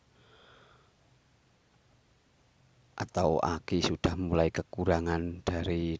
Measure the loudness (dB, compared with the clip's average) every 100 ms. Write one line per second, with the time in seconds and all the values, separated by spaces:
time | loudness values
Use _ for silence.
0 | _ _ -20 -20 -20 -20 -20 -20 _ _
1 | _ _ _ _ _ _ _ _ _ _
2 | _ _ _ _ _ _ _ _ _ -10
3 | -4 2 2 4 2 -2 -2 0 0 0
4 | -2 -2 0 4 4 0 -6 -2 0 2
5 | 0 -2 -2 -6 -4 -4 -2 -2 -2